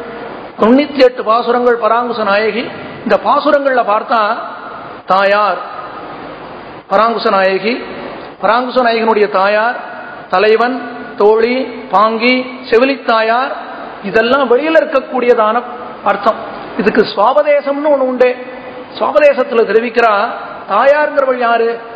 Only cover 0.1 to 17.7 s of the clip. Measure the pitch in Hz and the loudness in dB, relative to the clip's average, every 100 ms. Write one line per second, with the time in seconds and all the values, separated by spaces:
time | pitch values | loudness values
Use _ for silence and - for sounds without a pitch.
0.1 | - - - - - 208 262 294 285 247 | -12 -14 -14 -10 0 4 4 4 4 2
1.1 | 247 208 226 240 247 247 233 220 226 247 | 2 0 0 2 0 2 2 2 0 -2
2.1 | 220 202 202 220 208 320 - - - - | -2 0 0 0 -2 -6 -8 -14 -6 0
3.1 | 196 208 285 269 285 277 247 208 214 208 | 0 2 0 2 2 2 0 0 0 0
4.1 | 226 208 254 - - - - - - - | 0 0 -2 -8 -12 -14 -16 -16 -10 0
5.1 | 190 196 208 208 - - - - - - | 2 4 4 2 -2 -8 -14 -14 -14 -14
6.1 | - - - - - - - - 196 226 | -14 -14 -14 -16 -16 -16 -14 -2 2 2
7.1 | 214 226 196 190 190 202 269 - - - | 0 0 2 2 0 -2 -4 -8 -12 -12
8.1 | - - - 190 233 254 240 240 233 220 | -14 -16 -4 0 0 0 0 2 2 2
9.1 | 214 202 196 196 208 226 254 - - - | 2 2 2 2 2 0 -4 -10 -14 -14
10.1 | - - 185 214 220 240 262 - - - | -14 -4 2 4 4 2 -2 -8 -12 -8
11.1 | - 208 220 233 254 254 - - 190 220 | 2 4 4 2 0 -4 -8 -2 2 2
12.1 | 226 247 254 254 - - 233 269 262 - | 2 2 0 -2 -10 0 2 2 0 0
13.1 | 226 220 233 277 - - - - - 202 | 0 2 0 -2 -6 -12 -14 -14 -12 -2
14.1 | 202 233 277 254 240 311 320 294 269 - | 2 4 2 4 2 4 2 2 -2 -2
15.1 | 254 240 233 214 233 240 - - - - | -2 2 4 2 0 -4 -12 -14 -6 -2
16.1 | 196 226 - - - - - 202 214 202 | 0 0 -2 -6 -12 -10 -2 0 2 0
17.1 | - 220 285 294 285 277 | 2 2 4 4 2 0